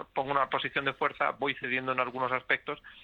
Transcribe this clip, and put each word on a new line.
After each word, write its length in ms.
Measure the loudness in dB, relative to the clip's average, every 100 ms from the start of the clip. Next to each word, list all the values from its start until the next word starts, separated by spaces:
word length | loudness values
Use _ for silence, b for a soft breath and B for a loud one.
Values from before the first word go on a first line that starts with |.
| -2
pongo 180 | -2 2
una 180 | 2 2
posición 360 | 0 0 -2 -2
de 80 |
fuerza, 380 | 0 0 2 0
voy 220 | 0 -2
cediendo 380 | -2 -2 -2 0
en 80 | 0
algunos 320 | 0 0 0
aspectos, 500 | 0 2 0 0 -8 -10 B